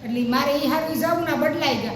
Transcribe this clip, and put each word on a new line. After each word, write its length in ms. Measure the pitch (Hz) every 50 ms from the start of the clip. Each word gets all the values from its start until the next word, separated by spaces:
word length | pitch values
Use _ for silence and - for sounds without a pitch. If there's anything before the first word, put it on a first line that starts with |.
| -
એટલે 240 | 220 240 247 247 233
મારે 240 | 247 269 285 285
ઈ 140 | 285 294 285
હારું 300 | 262 302 320 311 320 320
જવું 280 | - 320 339 339 349 339
ના 120 | 311 302
બદલાઈ 400 | 311 302 294 294 330 311 277 247
ગયા. 160 | 220 208 220 190